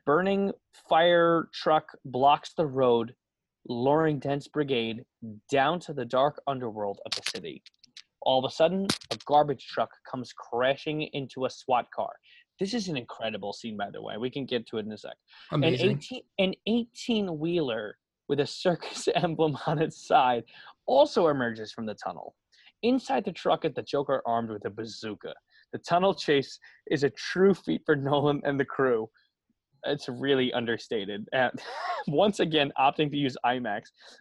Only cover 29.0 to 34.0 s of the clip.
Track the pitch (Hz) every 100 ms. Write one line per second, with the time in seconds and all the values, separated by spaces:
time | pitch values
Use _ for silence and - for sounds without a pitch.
29 | 113 _ _ _ _ _ _ _ - 143
30 | - 123 135 131 127 123 117 113 - 117
31 | 98 104 110 131 123 - - - 359 330
32 | 196 147 208 196 165 151 143 - 135 151
33 | 147 143 139 123 120 127 120 104 - _